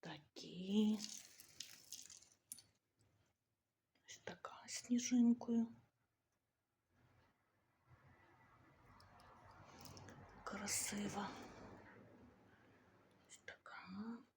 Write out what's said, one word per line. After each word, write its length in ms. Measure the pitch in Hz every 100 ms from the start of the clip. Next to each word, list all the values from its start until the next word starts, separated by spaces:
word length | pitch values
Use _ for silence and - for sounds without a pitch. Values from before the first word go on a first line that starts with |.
Такі. 960 | 175 151 - - - 165 185 208 214 214 214 - - - - - - - - - - - - _ _ - - _ _ _ _ _ _ _ _ _ _ _ _ _ -
Ось 120 | -
така 400 | - - - - -
з 60 |
сніжинкою. 960 | - - 240 240 254 240 240 - 233 233 - - _ _ _ _ _ _ _ _ _ _ _ - - - _ _ _ _ _ _ - - - - - - - - - - 311 - - - - - - - - - - - - - - -
Красива. 760 | 202 202 - - 202 202 202 190 - - - - - - - - - - - - - - - - - - - -
Ось 100 | -
така. 760 | - - - - 180 190 220 233 -